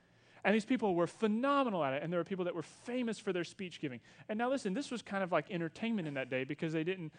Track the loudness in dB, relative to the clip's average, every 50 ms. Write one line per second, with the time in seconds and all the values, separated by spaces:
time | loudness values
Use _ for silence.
0 | _ _ _ _ _ -20 -20 0 2 4 4 4 4 2 2 2 4 2 4 4
1 | 2 2 2 0 0 2 2 2 2 2 4 4 4 2 2 0 0 2 0 -2
2 | -2 0 0 0 0 0 -2 -2 -2 -2 -2 -4 -6 -8 -12 -16 -10 -6 -4 -2
3 | -2 -2 -4 -4 -4 -2 -2 -2 -2 -4 -6 -8 -10 -10 -8 -6 -6 -6 -6 -8
4 | -14 -18 -20 -20 -8 -6 -2 0 2 2 2 0 0 0 -2 -2 -2 -4 -6 -8
5 | -6 -6 -4 -2 -2 2 2 2 2 2 -2 -2 -2 -2 -4 -4 -2 -2 -2 -2
6 | -2 -2 -2 -4 -2 0 0 -2 0 -2 -4 -4 -2 -2 0 0 0 -2 -2 -4
7 | -6 -10 -10